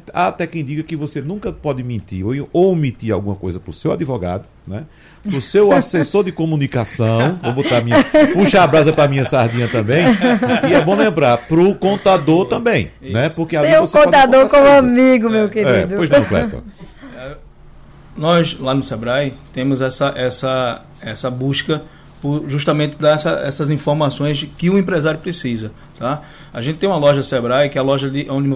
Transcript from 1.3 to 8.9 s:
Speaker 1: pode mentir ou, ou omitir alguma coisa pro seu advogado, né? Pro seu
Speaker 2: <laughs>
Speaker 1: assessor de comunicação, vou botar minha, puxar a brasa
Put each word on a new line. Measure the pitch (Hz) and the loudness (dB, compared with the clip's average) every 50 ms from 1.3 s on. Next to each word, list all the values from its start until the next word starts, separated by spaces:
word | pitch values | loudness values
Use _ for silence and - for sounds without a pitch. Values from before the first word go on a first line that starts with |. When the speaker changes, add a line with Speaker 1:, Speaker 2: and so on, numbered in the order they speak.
| 202 208 240 196 | -10 -8 -8 -10
Speaker 1:
pode | 151 - - 151 135 127 123 | -10 -8 -6 -6 -6 -6 -6
mentir | 123 120 101 - - 95 92 92 | -8 -8 -8 -10 -10 -10 -6 -6
ou, | 110 135 143 - - | -6 -6 -6 -8 -4
ou | - 170 185 196 | 0 2 2 2
omitir | 185 160 147 127 - - 113 110 101 | 2 0 -2 -4 -4 -6 -4 -2 -2
alguma | 90 101 101 95 | -2 -2 -6 -8
coisa | 92 92 92 85 90 | -6 -6 -8 -8 -8
pro | - - | -10 -14
seu | - - - 160 | -16 -6 -4 -4
advogado, | 190 170 170 131 127 85 90 87 90 104 - _ _ _ - | -4 -4 -4 -6 -6 -6 -6 -6 -6 -8 -10 _ _ _ -16
né? | 95 95 117 151 - - _ - - - _ | -14 -12 -12 -14 -16 -20 _ -20 -20 -20 _
Pro | - 208 160 135 | -8 -6 -6 -6
seu | - - - 202 208 196 | -6 -2 2 2 4 4
Speaker 2:
<laughs> | |
Speaker 1:
assessor | 185 175 - - - 165 147 - - 202 196 | 4 2 2 0 -2 -2 -2 0 0 -2 -2
de | 185 | -2
comunicação, | - - 160 160 156 147 139 131 - 123 107 - - - 113 110 113 113 127 156 185 175 | -4 -4 -4 -2 -2 -2 -2 -2 -2 -4 -4 -4 -4 -2 -2 0 2 0 0 0 -2 -4
vou | - 117 | -6 -6
botar | 123 135 143 339 123 120 | -4 -2 -2 0 0 0
minha, | 117 117 302 294 - - - 302 302 277 359 | 0 2 2 2 2 4 4 4 4 4 4
puxar | 175 202 - 202 190 175 | 2 2 4 4 4 4
a | |
brasa | 139 151 160 143 156 | 6 4 4 4 4